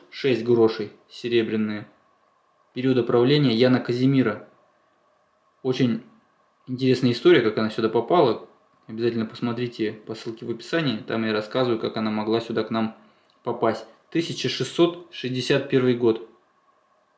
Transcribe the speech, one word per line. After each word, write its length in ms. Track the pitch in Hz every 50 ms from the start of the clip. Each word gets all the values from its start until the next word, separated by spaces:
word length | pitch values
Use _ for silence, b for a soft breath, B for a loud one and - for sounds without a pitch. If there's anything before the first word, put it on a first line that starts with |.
| - _
шесть 340 | - - - 139 123 110 113
грошей 480 | 120 120 113 113 110 - - 104 104 - _ _ _
серебряные. 800 | - - - 120 117 117 110 113 110 107 107 107 104 104 127 - _ _ _ _ _ _ _ _ _ _ _ _ _ _ _ _ -
Периода 280 | 127 127 131 131 123
правления 520 | 113 - 127 120 123 135 147 151 143 127 113
Яна 260 | 113 127 127 127 123
Казимира. 680 | - - 120 120 131 135 139 131 120 110 104 - - - _ _ _ _ _ _ _ _ _ _ _ _ _ _ _ _ _ _ _ _ _ _
Очень 400 | - 131 127 - 135 117 113 110 - - _ _ _ _ _ _ _ _ _ _ _
интересная 460 | - 127 123 135 127 127 - 135 120
история, 280 | 117 - - - 170 131
как 160 | 117 110 - 117
она 120 | 110 110
сюда 180 | - - 110 110
попала. 580 | 113 117 113 - 175 180 151 120 104 - - - _ _ _ _ _ _ _ -
Обязательно 380 | 110 110 117 117 113 113 110
посмотрите 640 | 110 - - 123 120 117 120 123 120 - - 110 107
по 220 | 110 110 - - 110
ссылке 300 | - - 120 113 - 123
в 60 | 117
описании. 480 | 113 113 - - 165 165 160 135 110 104
Там 260 | - - 113 113 113
я 80 | 110
рассказываю, 480 | 107 104 107 - - 127 127 120 117 110
как 160 | 113 110 -
она 140 | 113 110 110
могла 300 | 107 110 107 110 110 117
сюда 220 | 113 - 113 110
к 80 | 110 -
нам 240 | 113 113 110 110 - b b b b b b b b _
попасть. 440 | - 123 117 - - 113 107 - - b b b b _
Тысяча 380 | - 160 165 - - - - 127
шестьсот 600 | - - 127 - - - 170 170 170 - - -
шестьдесят 600 | - - - 127 127 127 123 - 143 135 - -
первый 260 | 135 135 127 127 120
год. 320 | 120 123 113 110 - - - _ _ _ _ _ _ _ _ _ _ _ _ _ _ _ _ _